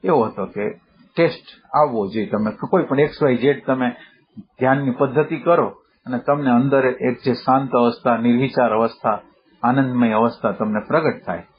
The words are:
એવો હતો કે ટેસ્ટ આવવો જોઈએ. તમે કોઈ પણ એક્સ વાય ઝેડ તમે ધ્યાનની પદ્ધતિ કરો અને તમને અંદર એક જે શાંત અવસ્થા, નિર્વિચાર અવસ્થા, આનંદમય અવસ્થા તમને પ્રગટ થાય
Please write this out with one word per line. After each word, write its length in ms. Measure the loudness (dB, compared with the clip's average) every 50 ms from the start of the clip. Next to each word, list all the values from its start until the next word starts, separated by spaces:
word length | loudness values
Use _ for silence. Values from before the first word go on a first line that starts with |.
| 0
એવો 200 | 2 2 2 2
હતો 220 | 0 -2 -8 -10
કે 240 | -8 -6 -6 -6 -6 -6 -10 _ _ _ _ _ _ _
ટેસ્ટ 300 | 0 0 0 0 -4 _ -20 -20 _ _ _ 2
આવવો 320 | 2 2 2 2 -2 -4
જોઈએ. 200 | -2 -2 -4 -4
તમે 240 | -2 -2 -2 -2 -4
કોઈ 320 | -4 -6 -4 0 0 0 2
પણ 180 | 0 2 0
એક્સ 220 | 0 0 0 0 0
વાય 140 | 2 2
ઝેડ 280 | 2 2 0 0 0 -2
તમે 300 | -4 -2 -2 -2 -4 -4 -8 -18 -20 _ _ _ _ _ -20 -20 _ _ _
ધ્યાનની 300 | 2 2 2 2 0 -2
પદ્ધતિ 460 | 0 0 -2 0 2 0 0 0 -4
કરો 400 | -6 0 2 2 2 2 -2 -4 -12 _ _ _ _ _
અને 120 | -8 -8 -6
તમને 320 | -2 -2 -2 0 2 2
અંદર 360 | 2 2 2 2 2 2 2
એક 360 | 2 -2 0 -2 -4 -4 -2 -2
જે 100 | -2 -2
શાંત 360 | -2 0 0 2 2 0 0 0
અવસ્થા, 420 | 2 2 2 0 0 _ -2 0
નિર્વિચાર 560 | 0 2 2 2 2 0 -2 0 0 0 2 2
અવસ્થા, 480 | 2 0 0 -2 _ -4 -2 -2 -2 -6 _ _ _ _ _ _ _ -2
આનંદમય 520 | 0 2 2 0 0 0 0 0 2 2
અવસ્થા 380 | 2 2 0 0 -2 -4 -4 -4
તમને 280 | -2 -4 -4 -4 -4
પ્રગટ 440 | -4 -2 -2 0 0 0 -4 -4 -8
થાય 220 | -10 -10 -10 -10 _ _